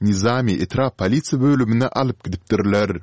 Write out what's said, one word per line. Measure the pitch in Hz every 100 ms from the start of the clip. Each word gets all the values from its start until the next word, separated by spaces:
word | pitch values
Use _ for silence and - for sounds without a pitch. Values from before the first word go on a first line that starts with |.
Nizami | 104 95 110 123 123
etrap | 82 90 117 131 -
polisiýa | 92 135 - 139
bölümine | 135 139 113 113 127
alyp | - 131 -
gidipdirler. | - 90 - 104 98 101 101 87